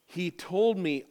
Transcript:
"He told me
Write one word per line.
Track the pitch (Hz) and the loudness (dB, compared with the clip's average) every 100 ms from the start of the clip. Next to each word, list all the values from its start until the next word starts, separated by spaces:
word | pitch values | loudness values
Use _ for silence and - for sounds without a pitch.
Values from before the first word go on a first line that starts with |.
| _ | _
"He | 170 175 | -6 -6
told | - - 185 226 196 | -6 -4 2 2 2
me | 165 143 - | 0 -2 -4